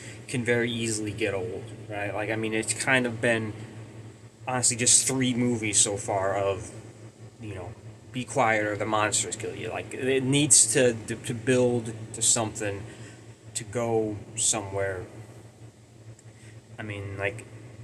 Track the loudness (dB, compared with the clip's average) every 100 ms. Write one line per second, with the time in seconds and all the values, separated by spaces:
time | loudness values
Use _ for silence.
0 | -14 -14 -6 -2 2 2 2 0 0 -2
1 | -4 -2 0 0 -4 -6 -10 -12 -8 -6
2 | -4 -2 -2 -2 0 0 -2 -2 4 4
3 | 2 0 2 2 0 -8 -14 -16 -16 -16
4 | -18 -18 -20 -12 -4 0 2 2 4 4
5 | 4 2 2 2 2 2 2 2 2 0
6 | 0 0 2 2 0 0 -6 -14 -16 -18
7 | -20 -20 -20 -14 -10 -10 -10 -14 -18 -18
8 | -12 -10 -2 2 4 4 2 -2 0 2
9 | 2 2 -2 -4 -8 -6 -6 -6 -8 -4
10 | 0 2 4 4 6 6 6 6 6 4
11 | -4 -6 -6 -4 2 4 4 2 -2 -8
12 | -10 0 2 4 2 -2 -6 -6 -10 -14
13 | -16 -18 -20 -20 -10 -10 -6 -2 2 2
14 | 2 -4 -8 -2 0 0 -2 -2 -2 -4
15 | -8 -14 -18 -18 -20 -20 -20 -20 -20 -20
16 | -20 -20 -20 -20 -20 -20 -18 -12 -8 -8
17 | -8 -4 -4 -4 -14 -16 -18 -18